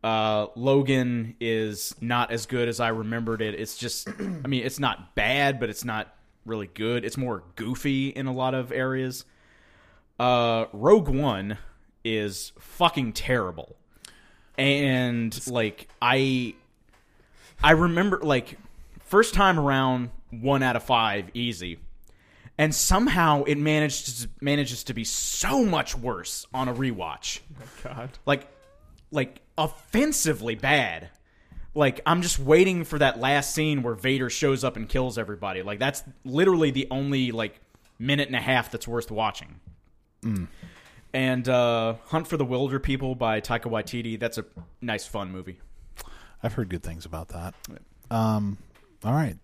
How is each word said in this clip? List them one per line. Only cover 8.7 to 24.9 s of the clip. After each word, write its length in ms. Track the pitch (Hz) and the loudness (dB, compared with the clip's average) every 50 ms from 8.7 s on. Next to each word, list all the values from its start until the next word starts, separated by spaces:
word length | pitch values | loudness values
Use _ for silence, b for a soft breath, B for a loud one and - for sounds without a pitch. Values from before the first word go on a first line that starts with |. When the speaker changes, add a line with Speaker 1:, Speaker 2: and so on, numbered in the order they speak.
Speaker 1:
areas. 540 | 127 131 131 131 131 131 131 127 127 - - b b b b b b b b b b b b b b b b b _ - | -4 -2 -2 -2 -2 -2 -4 -4 -6 -10 -14 b b b b b b b b b b b b b b b b b _ 0
Uh, 480 | 120 123 123 120 120 117 113 113 113 - | 2 4 4 4 4 2 2 0 -2 -4
Rogue 360 | - 104 113 151 202 220 165 139 | -6 0 6 8 8 8 6 2
One 500 | 135 135 147 135 107 95 95 101 107 b b b b b b b _ _ | 0 0 2 0 0 -2 -4 -6 -8 b b b b b b b _ _
is 500 | _ 113 110 107 104 104 98 - - - - - | _ -2 0 0 0 -2 -4 -6 -12 -14 -16 -20
fucking 540 | - - - - 180 165 - 147 131 113 | -20 -20 0 2 2 4 4 2 -2 -2
terrible. 640 | 107 - - - 127 120 101 90 85 78 65 _ - _ _ B B B B B B B B B B B B B B - | -4 -4 -2 0 0 0 0 -4 -6 -10 -14 _ -18 _ _ B B B B B B B B B B B B B B 0
And, 800 | 135 139 139 143 143 135 131 127 127 123 120 117 117 113 107 - - 131 | 2 2 2 2 2 2 2 2 2 0 0 -2 -2 -2 -4 -6 -8 -4
like, 400 | 123 123 110 107 - - - - - _ | -2 0 0 0 -2 -6 -20 -20 -8 _
I, 540 | 120 120 127 135 135 135 131 127 123 113 - - _ _ _ _ _ _ b b b b b b b b b b b b b b | 2 2 4 4 4 2 2 0 -2 -4 -8 -12 _ _ _ _ _ _ b b b b b b b b b b b b b b
I 100 | - 151 | 8 8
remember, 480 | 165 160 170 175 165 170 190 208 185 - | 8 8 6 4 4 2 2 2 2 2
like, 360 | - 151 139 127 117 - - - - - - - - - - - | 2 2 2 2 2 -4 -16 -18 -20 -20 -20 -20 -20 -20 -20 -20
first 340 | - - - 202 226 226 - | -8 4 4 4 4 6 4
time 240 | 175 202 190 180 160 | 6 6 6 6 4
around, 500 | 147 139 135 135 135 131 127 127 123 117 - - - - | 4 4 4 4 4 2 2 0 -2 -6 -8 -12 -14 -14
one 320 | - 113 113 131 139 135 | -12 -4 2 2 2 4
out 140 | 135 127 120 | 4 2 0
of 60 | 117 | 0
five, 480 | - - 131 117 113 110 101 101 95 87 - | 0 2 4 4 4 4 2 0 -4 -6 -6
easy. 440 | 117 120 120 113 85 90 87 82 - - - - - - b b b b b b b b b b - | -4 -4 -4 -4 -4 -8 -10 -10 -10 -12 -16 -16 -16 -20 b b b b b b b b b b 0
And 160 | 151 156 151 | 0 2 2
somehow 680 | - - - 180 196 240 294 - 180 170 156 151 143 143 | 0 4 4 4 6 6 4 4 4 6 6 4 4 4
it 140 | - 147 143 | 2 2 2
managed 640 | 147 156 151 151 151 147 127 - - - 123 117 | 2 2 4 2 2 0 -2 -4 -8 -8 -8 -8
to, 60 | 120 - - - | -8 -10 -10 -4
manages 440 | 139 143 143 147 139 117 123 - - | -2 0 0 0 0 -2 -4 -8 -8
to 100 | - | -6